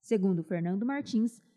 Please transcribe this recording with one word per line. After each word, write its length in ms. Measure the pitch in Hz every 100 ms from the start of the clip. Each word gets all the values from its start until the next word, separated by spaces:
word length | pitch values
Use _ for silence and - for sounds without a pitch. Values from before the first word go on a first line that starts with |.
Segundo 440 | - 220 190 175
Fernando 420 | 160 175 175 196 240
Martins, 560 | 277 - 214 233 - _